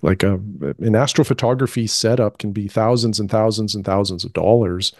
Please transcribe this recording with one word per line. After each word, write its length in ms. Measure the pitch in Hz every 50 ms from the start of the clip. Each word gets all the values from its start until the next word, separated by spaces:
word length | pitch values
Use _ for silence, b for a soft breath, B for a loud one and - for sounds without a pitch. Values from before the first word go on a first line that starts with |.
like 220 | - 82 95 92 -
a, 120 | 98 98
an 580 | 92 101 104 - 67 71 69 69 - 95 113 107
astrophotography 960 | 113 143 139 - - 139 - 135 - 127 117 127 127 135 120 - 123 113
setup 520 | 104 - - - 110 120 127 113 104 - -
can 120 | - 104 98
be 140 | 104 101
thousands 520 | 98 - 117 110 113 123 120 113 113 107 110
and 100 | 104 95
thousands 460 | - 110 110 113 104 110 110 101 110
and 100 | 104 95
thousands 380 | 95 95 101 101 95 92 87 90
of 100 | 90 -
dollars. 580 | 82 85 98 117 120 110 90 90 90 95 - B